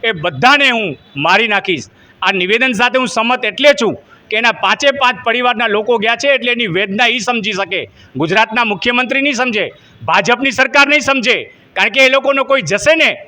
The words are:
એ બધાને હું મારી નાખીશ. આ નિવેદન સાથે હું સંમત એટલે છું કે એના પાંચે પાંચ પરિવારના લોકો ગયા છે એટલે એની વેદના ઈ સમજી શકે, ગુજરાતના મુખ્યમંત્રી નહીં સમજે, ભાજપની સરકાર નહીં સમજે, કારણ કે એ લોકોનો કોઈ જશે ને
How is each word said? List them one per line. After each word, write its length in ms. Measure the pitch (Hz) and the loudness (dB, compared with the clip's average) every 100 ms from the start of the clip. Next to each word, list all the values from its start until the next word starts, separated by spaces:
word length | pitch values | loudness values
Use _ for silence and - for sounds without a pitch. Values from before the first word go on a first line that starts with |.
એ 120 | 233 185 | -4 -4
બધાને 460 | 165 135 240 285 277 | -6 0 2 4 2
હું 160 | 233 202 131 _ 139 | 0 -4 -10 _ -4
મારી 340 | 156 196 226 | 0 2 2
નાખીશ. 340 | 202 190 160 - _ _ _ | 0 0 -4 -6 _ _ _
આ 100 | 185 | -2
નિવેદન 420 | 196 180 220 262 208 | 0 0 0 0 0
સાથે 180 | 247 254 | 0 0
હું 140 | 254 - | -2 -2
સંમત 280 | 226 247 | -2 -2
એટલે 260 | 220 190 285 | -4 2 2
છું 200 | 285 220 151 _ - _ | 4 0 -4 _ -20 _
કે 100 | 214 | 0
એના 140 | 233 220 | 0 0
પાંચે 240 | 196 214 285 277 | 0 2 0 2
પાંચ 200 | 254 214 - | 0 0 -2
પરિવારના 420 | 233 247 233 233 208 | 0 0 0 0 -2
લોકો 220 | 220 233 | 0 0
ગયા 180 | 214 233 | 0 0
છે 160 | 277 269 | 0 0
એટલે 140 | 240 | 0
એની 200 | 240 226 165 | -2 -2 -2
વેદના 320 | 202 196 240 240 | -2 0 0 0
ઈ 60 | 220 | -2
સમજી 280 | 233 202 190 | -2 -2 -4
શકે, 200 | 185 180 117 _ - 127 | -4 -6 -8 _ -14 -6
ગુજરાતના 500 | 156 190 233 220 226 | 0 0 0 -2 -4
મુખ્યમંત્રી 500 | 196 240 240 247 269 | -4 -2 -2 -2 -2
નહીં 160 | 285 233 | -2 -2
સમજે, 220 | 247 214 156 - _ _ | -4 -4 -6 -10 _ _
ભાજપની 540 | 117 180 190 240 269 220 | 0 0 2 0 0 0
સરકાર 260 | 269 277 277 | 2 4 4
નહીં 200 | 294 285 | 4 2
સમજે, 280 | 269 233 202 117 _ _ | 0 0 -2 -4 _ _
કારણ 200 | - 202 | -2 -2
કે 60 | 220 262 | 2 4
એ 20 | 269 | 4
લોકોનો 320 | 269 277 262 | 2 0 2
કોઈ 180 | 269 165 | 0 0
જશે 220 | 202 277 320 | -2 2 4
ને 140 | 269 143 | 2 0